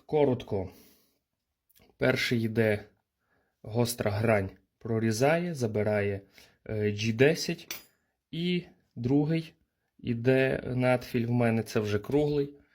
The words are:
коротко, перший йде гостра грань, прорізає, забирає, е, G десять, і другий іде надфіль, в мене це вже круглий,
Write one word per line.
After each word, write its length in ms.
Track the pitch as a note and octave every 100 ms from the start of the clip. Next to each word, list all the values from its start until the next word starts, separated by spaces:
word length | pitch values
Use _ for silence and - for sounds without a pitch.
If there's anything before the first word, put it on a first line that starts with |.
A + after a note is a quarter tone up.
| -
коротко, 640 | D3+ C#3 A#2+ - G2+ F#2 - - _ _ _ _ _ _ _ _ _ _ _
перший 440 | C3 B2+ - A#2+
йде 420 | A2+ A2 A2 G#2 - _ _ _ _ _ _ _
гостра 500 | - A2+ A#2 - G#2
грань, 380 | G#2 A2+ G#2+ F#2+ - _ _
прорізає, 760 | A2+ A2+ A2+ G#2+ C#3 E3 F3
забирає, 680 | D3+ A#2 G#2+ G#2 G#2 G2+ G2 - - - _ -
е, 100 | A2
G 380 | G#2+ G#2 A2
десять, 600 | A2+ C#3 E3+ - E3+ - - - _ _ _ _
і 320 | D#3+ F3 F3+ F3 - _ -
другий 580 | A#2+ C#3+ D3+ E3 D#3+ _ _ _ _ _
іде 640 | B2 A#2 A#2+ C3 C3 C#3 - B2+
надфіль, 500 | B2+ B2 - B2 A#2
в 60 |
мене 320 | A#2+ A#2 A2+
це 160 | G#2+ A#2
вже 200 | G#2 G#2
круглий, 500 | G#2 C#3 D3 D3 C#3+ - _